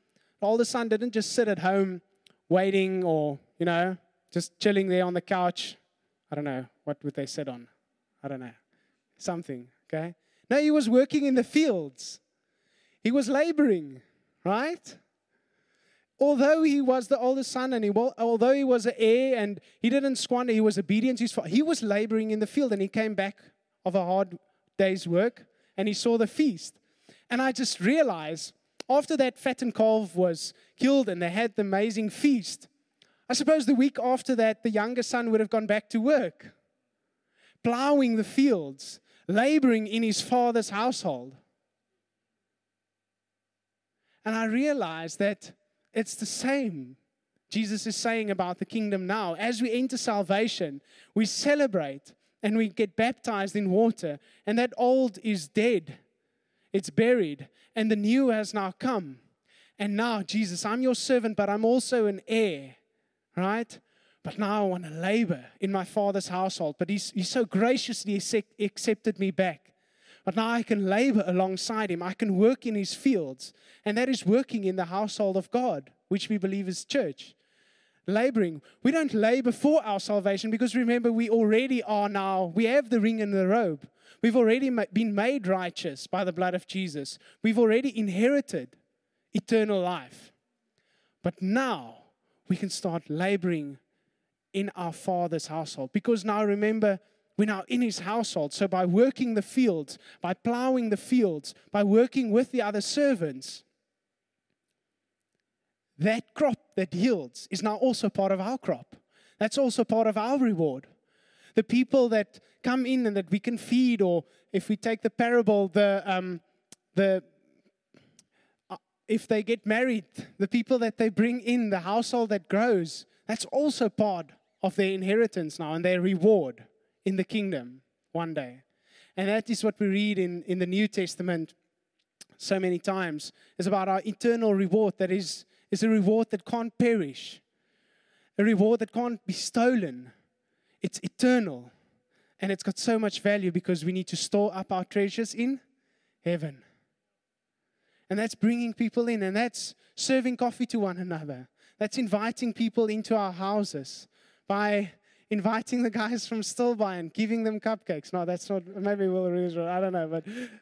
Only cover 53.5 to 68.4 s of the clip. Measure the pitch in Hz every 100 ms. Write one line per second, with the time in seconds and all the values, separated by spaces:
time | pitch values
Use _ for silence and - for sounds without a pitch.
53.5 | 208 196 185 226 220 160 147 _ _ -
54.5 | 226 247 - 247 262 254 190 220 196 147
55.5 | - 226 202 156 - _ _ _ _ _
56.5 | _ _ 196 170 151 226 247 165 143 143
57.5 | _ _ 226 220 214 208 254 269 220 208
58.5 | 214 190 - 254 226 151 127 _ _ _
59.5 | _ _ - 208 202 240 220 196 214 202
60.5 | 175 208 233 254 240 - 254 226 208 202
61.5 | 208 226 254 - 247 208 196 - 226 214
62.5 | 143 135 131 _ _ _ _ _ - 185
63.5 | 220 233 - _ _ _ _ 165 - 202
64.5 | 214 196 180 165 156 185 226 202 170 -
65.5 | - 196 196 185 220 202 196 180 185 190
66.5 | - 156 - 170 202 - 202 180 254 233
67.5 | 190 226 254 - 220 208 196 - 220